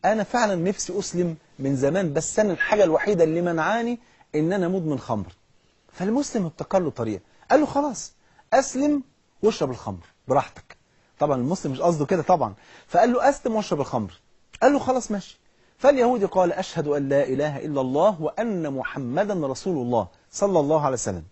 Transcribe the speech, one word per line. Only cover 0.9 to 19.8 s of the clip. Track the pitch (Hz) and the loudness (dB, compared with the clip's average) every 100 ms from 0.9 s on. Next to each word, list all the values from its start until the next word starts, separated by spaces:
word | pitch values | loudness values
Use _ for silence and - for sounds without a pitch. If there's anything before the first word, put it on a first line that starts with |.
| 180 | -6
أسلم | 190 175 175 160 _ - | -4 -2 -2 -4 _ -6
من | 135 139 | -2 0
زمان، | 139 175 185 | 0 0 0
بس | 143 156 - | -2 -2 0
أنا | 214 | 0
الحاجة | 165 - 208 | 0 0 4
الوحيدة | 185 156 - 202 | 4 4 2 2
اللي | 160 165 | 2 2
منعاني | 175 165 160 220 233 240 _ _ _ | 0 0 0 0 -2 -6 _ _ _
إن | 151 156 | -2 0
أنا | 196 175 | 0 0
مدمن | 190 160 135 | -2 -2 -4
خمر." | - 110 95 - _ _ _ _ _ | -4 -4 -4 -14 _ _ _ _ _
فالمسلم | - 185 233 285 240 | -6 -2 0 -2 -4
ابتكر | 175 - 156 190 | -4 -6 -2 0
له | 165 | 0
طريقة، | - 110 98 _ _ _ | -4 -6 -6 _ _ _
قال | 277 | 2
له: | 302 | 4
"خلاص، | 269 294 226 - _ _ _ _ | 0 -2 -6 -14 _ _ _ _
أسلم | 247 269 254 294 294 - _ _ _ | 2 2 0 0 0 -4 _ _ _
واشرب | 208 220 143 | 0 0 -4
الخمر | 120 - 92 - _ - | -4 -8 -10 -12 _ 0
براحتك." | 131 - - - - _ _ _ _ | 0 0 -10 -20 -20 _ _ _ _
طبعًا | 147 131 | 0 0
المسلم | 123 190 165 | 0 -2 -4
مش | 127 | 0
قصده | 170 165 143 | 0 0 0
كده | 185 | 0
طبعًا، | - 180 120 101 - - - | 2 2 2 -6 -20 -20 -2
فقال | - 240 | 2 4
له: | 240 269 | 4 2
"أسلم | 285 247 220 | 2 -2 -2
واشرب | 202 160 | -2 -2
الخمر." | 135 131 101 - _ _ _ - | -2 -2 -4 -10 _ _ _ 2
قال | 240 | 4
له: | 285 | 4
"خلاص | - 254 - | 0 -2 -2
ماشي." | 208 - - _ _ _ _ | -8 -8 -20 _ _ _ _
فاليهودي | 262 285 240 247 | 4 6 4 2
قال: | 196 190 175 | 0 2 2
"أشهد | 170 190 - 147 | 0 -6 -4 -2
أن | 147 139 | -2 2
لا | 139 131 | 2 2
إله | 131 147 139 | 0 -2 -4
إلا | 151 143 | -4 -2
الله | 131 139 190 180 | 0 2 2 2
وأن | 156 - 233 190 156 | -6 -4 -4 -2 -4
محمدا | 135 120 - 127 139 202 196 143 | -6 -6 -6 -4 -2 -2 -2 -4
رسول | 131 - | -4 -4
الله | 165 | -4